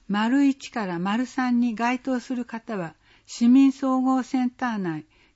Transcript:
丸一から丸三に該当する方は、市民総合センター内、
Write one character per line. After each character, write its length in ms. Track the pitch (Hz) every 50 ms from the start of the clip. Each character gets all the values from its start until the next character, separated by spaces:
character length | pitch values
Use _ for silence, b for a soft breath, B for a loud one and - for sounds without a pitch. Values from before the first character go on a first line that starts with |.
| b -
丸 360 | 196 208 220 233 254 277 285
一 260 | 277 269 - - -
か 160 | - 247 208
ら 120 | 185 175 170
丸 280 | 180 190 202 233 254
三 340 | 240 - - 254 247 240 240
に 140 | 240 240 220
該 240 | 208 233 240 254 247
当 220 | - 269 262 247
す 140 | - - 262
る 100 | 240 240
方 320 | - - 226 - - 226
は、 180 | 196 170 156 - b b b b b b
市 220 | - - - 240 240
民 240 | 247 269 277 269 262
総 280 | - - 262 262 262
合 220 | 254 262 262 262 240
セ 220 | - - 262 254
ン 60 | 247
タ 220 | - - 262 247 226
ー 60 | 208
内、 280 | 190 175 160 156 156 b b b b b b